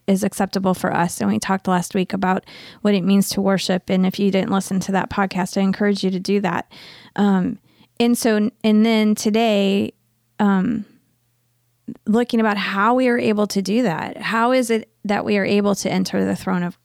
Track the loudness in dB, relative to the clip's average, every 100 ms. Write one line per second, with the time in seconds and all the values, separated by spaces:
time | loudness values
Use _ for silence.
0 | -2 0 0 -2 -2 0 0 0 -2 0
1 | -2 -2 -2 -2 -2 -2 0 -2 0 -2
2 | -2 -2 -2 -2 -6 -16 -20 -4 0 2
3 | 4 2 2 0 0 0 0 -4 0 0
4 | 0 0 0 0 0 -2 -2 -4 -2 -2
5 | -2 -2 -2 -2 -4 0 0 0 0 0
6 | -2 -2 -2 -2 0 -4 -8 -16 -20 -20
7 | -8 0 2 2 0 -6 _ _ _ -2
8 | 0 2 2 2 0 -2 2 4 4 4
9 | 2 0 0 2 2 2 2 0 -2 -8
10 | _ _ _ -2 2 2 0 -4 -8 _
11 | _ _ _ _ _ _ _ _ -20 -8
12 | 0 0 2 0 0 -2 -4 0 2 2
13 | 2 2 0 0 0 -2 0 0 0 -2
14 | -6 -8 -4 0 2 2 2 -2 -4 _
15 | -4 -2 0 0 2 2 2 0 -2 -2
16 | -2 -2 -2 -2 -2 -2 -4 -8